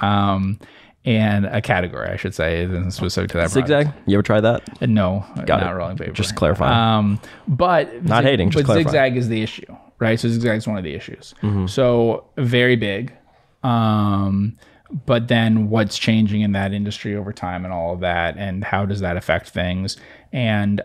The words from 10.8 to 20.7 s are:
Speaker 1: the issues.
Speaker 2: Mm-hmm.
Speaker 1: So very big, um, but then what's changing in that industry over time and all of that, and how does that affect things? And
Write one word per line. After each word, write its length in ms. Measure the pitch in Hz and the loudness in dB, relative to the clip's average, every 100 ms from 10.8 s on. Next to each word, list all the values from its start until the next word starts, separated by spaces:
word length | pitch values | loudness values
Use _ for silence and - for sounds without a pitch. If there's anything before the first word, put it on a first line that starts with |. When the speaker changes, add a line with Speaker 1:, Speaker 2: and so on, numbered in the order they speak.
Speaker 1:
the 100 | 82 | -6
issues. 400 | 71 - - - - | -8 -12 -18 -20 -6
Speaker 2:
Mm-hmm. 240 | 104 101 92 | -2 0 0
Speaker 1:
So 580 | 135 123 120 117 - - - | 2 4 4 2 0 -6 -4
very 380 | 123 123 123 120 | 0 4 4 2
big, 380 | 104 98 127 - _ _ _ _ | 0 -4 -6 -12 _ _ _ _
um, 960 | 127 117 110 107 104 98 98 98 104 - - _ _ 196 - | 0 2 2 2 2 2 0 0 0 -4 -20 _ _ -10 0
but 220 | 120 120 | 0 2
then 420 | 120 113 110 104 | 2 4 2 2
what's 280 | 113 104 - | 0 0 -2
changing 440 | - 110 107 104 | 0 2 2 2
in 120 | 104 | 0
that 200 | 98 98 | 0 -2
industry 420 | 101 101 - 107 101 | -2 -4 -6 -6 -6
over 160 | 98 | -6
time 320 | 104 90 90 | -8 -8 -6
and 100 | 92 | -6
all 200 | 90 85 | -6 -4
of 60 | 87 | -2
that, 360 | 90 85 85 78 | -2 0 -2 -4
and 260 | 98 92 | -6 -6
how 220 | 101 95 101 | -2 -2 0
does 140 | 98 | -2
that 160 | 92 87 | -4 -4
affect 320 | - 85 - | -2 -2 -2
things? 480 | - 90 92 95 - - - _ | -6 -4 -4 -6 -10 -16 -20 _
And 480 | 135 117 104 101 | -4 0 0 0